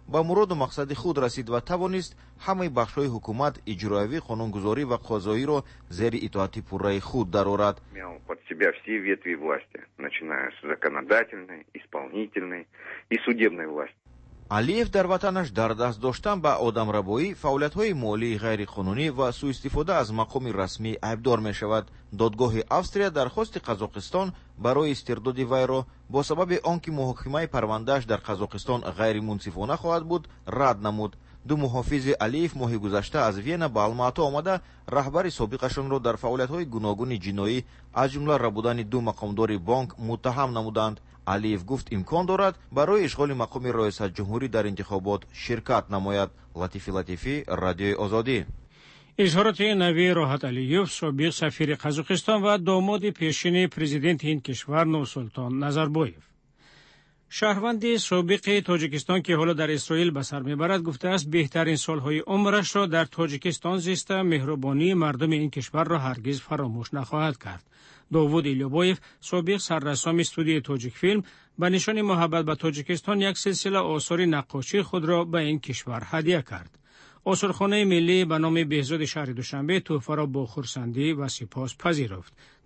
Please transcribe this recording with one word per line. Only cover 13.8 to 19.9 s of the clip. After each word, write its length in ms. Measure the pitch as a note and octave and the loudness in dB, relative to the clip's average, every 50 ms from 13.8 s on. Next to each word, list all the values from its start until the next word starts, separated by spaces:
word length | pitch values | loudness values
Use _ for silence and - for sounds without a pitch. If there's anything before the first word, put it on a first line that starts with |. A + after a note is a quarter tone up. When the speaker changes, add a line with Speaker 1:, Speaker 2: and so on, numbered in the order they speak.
| C#2 - - _ _ - - - - - - - - - | -6 -6 -10 _ _ -20 -20 -20 -20 -20 -20 -20 -8 -2
Speaker 1:
Алиев 400 | G#2 G#2+ A2+ C#3+ G3 A#3 A#3+ A3 | 0 0 2 2 2 2 0 2
дар 160 | - G3 F#3 | 2 2 2
ватанаш 440 | F3+ F#3+ F3+ - G3 F#3 F#3+ F3 C3 | 4 2 0 2 0 0 0 -2 -2
дар 240 | G2 A2 A2+ A2+ A2+ | 0 0 0 0 0
даст 260 | G#2+ A#2+ B2 A2 G#2 | 0 0 -2 0 0
доштан 400 | A#2+ C3 A#2+ - - G#3 G#3 F#3 | -2 -2 -2 0 -2 -2 0 2
ба 180 | D#3 D3+ B2+ - | 2 2 2 4
одамрабоӣ, 760 | B2 A#2 G#2+ A#2 A2 G#2 G#2 G#2 F#2+ F#2+ G#2+ B2+ E3+ G3+ F3 | 2 2 2 2 0 0 0 0 0 0 0 0 0 -2 -4
фаъолиятҳои 600 | - - C#3+ C3+ C#3 D3 D3 - F#3+ A3 A3 F3+ | -2 -2 0 0 2 0 0 0 0 0 0 0
молии 440 | C#3 A#2 G#2+ G#2 A2 A2+ A#2+ A2+ G#2 | 0 -2 -2 0 0 0 -2 -2 -2
ғайриқонунӣ 720 | A2 A2+ A2 G#2 G#2 - - G2+ F#2+ F#2 G2 B2+ D#3 D#3+ | 0 0 0 -2 -2 -6 -6 -4 -2 -2 0 0 0 -2
ва 220 | B2+ B2+ C3+ B2 B2 | 0 0 0 0 0
суистифода 680 | - C#3+ C#3+ B2+ - - C#3 - D3 D3+ E3+ | -2 -4 -4 -4 -4 -4 -2 -2 0 0 2